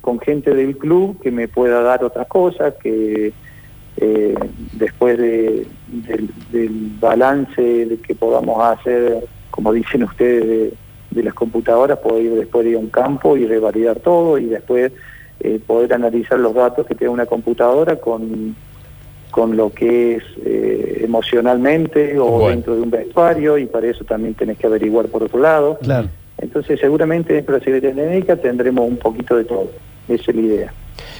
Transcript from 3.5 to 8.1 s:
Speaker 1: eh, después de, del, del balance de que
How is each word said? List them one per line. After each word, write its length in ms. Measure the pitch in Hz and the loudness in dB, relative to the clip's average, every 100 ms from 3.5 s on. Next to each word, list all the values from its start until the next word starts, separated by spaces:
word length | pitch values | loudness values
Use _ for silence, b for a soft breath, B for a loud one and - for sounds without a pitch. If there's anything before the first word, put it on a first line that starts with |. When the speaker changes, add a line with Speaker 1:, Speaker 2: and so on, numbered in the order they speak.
| B B - - - | B B -20 -14 -2
Speaker 1:
eh, 380 | 107 107 104 - - - - | 0 2 2 -2 -6 -10 -12
después 440 | - 107 - 123 120 | -4 -4 0 2 2
de, 480 | 117 113 110 110 107 - - | 2 2 0 -2 -6 -16 -14
del, 420 | 120 113 110 107 - - | -12 -8 -6 -6 -10 -6
del 400 | 117 113 110 107 107 | -2 -2 -4 -8 -2
balance 600 | 117 117 131 143 131 - | 2 4 4 2 -2 0
de 360 | 120 117 113 113 | 2 2 0 -4
que 160 | - | -6